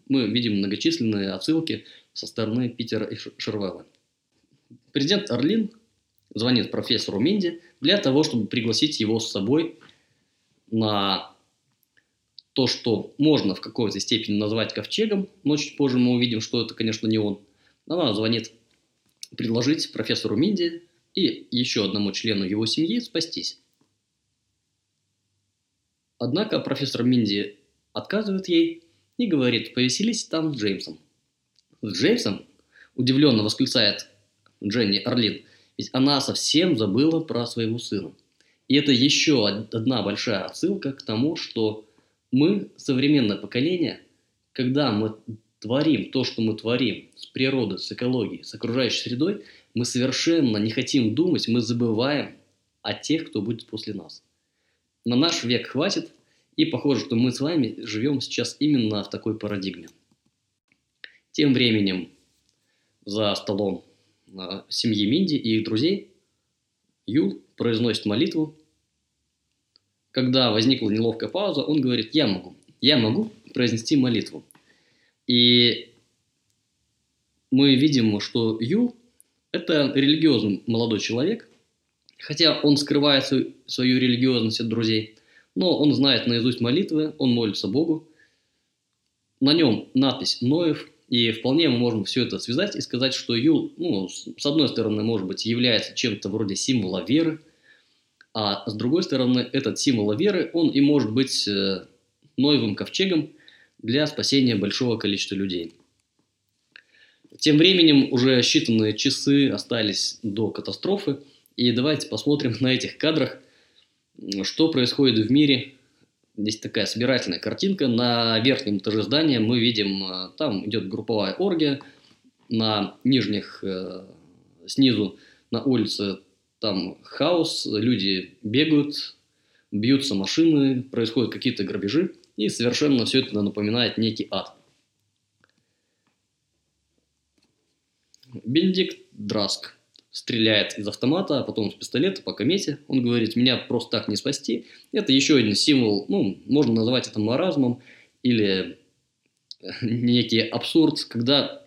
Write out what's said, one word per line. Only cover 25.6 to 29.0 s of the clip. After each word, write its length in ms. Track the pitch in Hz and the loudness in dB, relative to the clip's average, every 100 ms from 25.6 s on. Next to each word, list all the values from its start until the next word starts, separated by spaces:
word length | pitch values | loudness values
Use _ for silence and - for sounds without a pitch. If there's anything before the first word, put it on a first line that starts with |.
| _ _ _ _ _ - | _ _ _ _ _ -8
Однако 400 | 120 151 220 151 | -2 -2 -2 -2
профессор 460 | - 135 135 - | -2 -4 -4 0
Минди 540 | 120 127 104 101 104 - _ _ _ | 2 4 4 0 -4 -8 _ _ _
отказывает 560 | - - 202 202 190 185 | -10 -4 -2 -2 -4 2
ей 340 | 165 165 165 _ _ | 2 2 -2 _ _